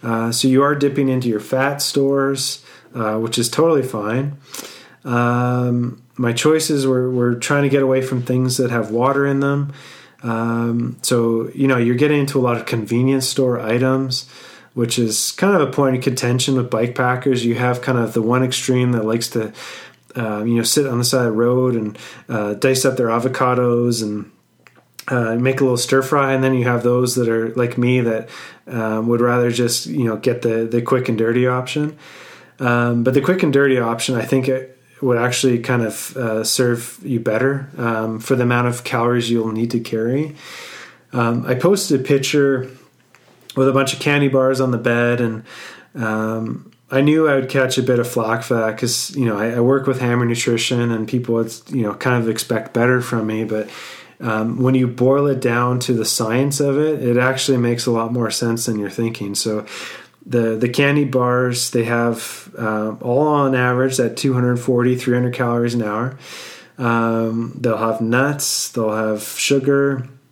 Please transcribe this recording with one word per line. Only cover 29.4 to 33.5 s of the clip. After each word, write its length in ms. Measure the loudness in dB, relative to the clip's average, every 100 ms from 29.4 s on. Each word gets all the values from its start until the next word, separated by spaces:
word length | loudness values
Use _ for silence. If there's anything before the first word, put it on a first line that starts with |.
| 2
just, 360 | 2 0 -2 -4
you 180 | -2
know, 120 | -2 0
get 260 | 0 0
the, 240 | 0 0 0
the 160 | -2
quick 260 | 0 0 0
and 80 | 0
dirty 300 | 0 2 2
option. 500 | 0 -4 -4 -4 -6 -20 -20 -20 -20 -20 _
Um, 460 | 0 2 2 2
but 100 | 4
the 60 | 2
quick 220 | 2 2
and 100 | 2